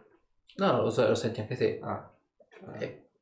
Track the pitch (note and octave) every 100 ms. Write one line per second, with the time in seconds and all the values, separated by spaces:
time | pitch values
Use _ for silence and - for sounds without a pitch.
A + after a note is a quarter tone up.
0 | - _ _ _ _ - F#3+ B2 A2+ A2+
1 | A2 A2 A#2 - G#2+ A#2+ A2+ - - G2+
2 | - _ _ _ _ - - - - -
3 | - _